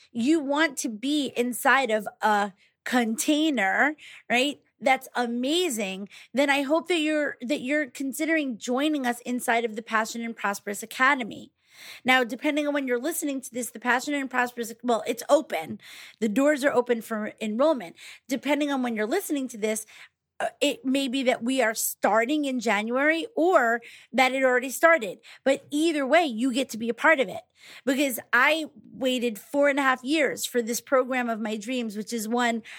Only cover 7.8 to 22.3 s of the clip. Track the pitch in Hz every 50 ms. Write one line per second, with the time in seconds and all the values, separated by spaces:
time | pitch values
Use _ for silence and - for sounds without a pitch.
7.8 | 302 240 - - 277 269 240 - 320 302 330 320 294 269 233 185 - - 247 254
8.8 | 285 311 302 285 254 240 240 - - 214 247 247 - - 226 233 226 226 214 214
9.8 | 226 - 226 214 220 220 - 233 233 233 226 - - 202 202 - - 208 208 -
10.8 | - - - - 262 269 285 262 240 196 - - 208 - _ _ _ _ _ -
11.8 | - - - - - 247 254 262 254 214 254 240 - 302 294 302 294 294 285 294
12.8 | 277 254 247 240 247 320 330 - - 285 269 269 - - - 240 240 - - 226
13.8 | 220 247 240 254 254 294 294 285 269 247 - 247 247 247 - 240 233 208 226 _
14.8 | - 247 240 220 - - 262 - - - 277 302 247 - 196 160 160 - 107 -
15.8 | - - - - - - - - 214 226 202 262 277 294 302 269 254 285 262 240
16.8 | 240 - 240 233 214 - 226 214 214 208 - - 233 214 208 226 269 320 320 247
17.8 | 185 165 - - - - - - _ - 269 254 - 269 294 285 302 285 285 262
18.8 | 247 247 233 208 214 208 277 403 392 - 320 285 262 240 - 214 196 214 220 214
19.8 | - _ - - - - _ _ _ _ _ - - - - - 247 285 240 -
20.8 | - 262 254 277 277 262 226 269 254 240 247 - 226 240 269 262 233 220 226 -
21.8 | - - - _ - 247 294 330 349 240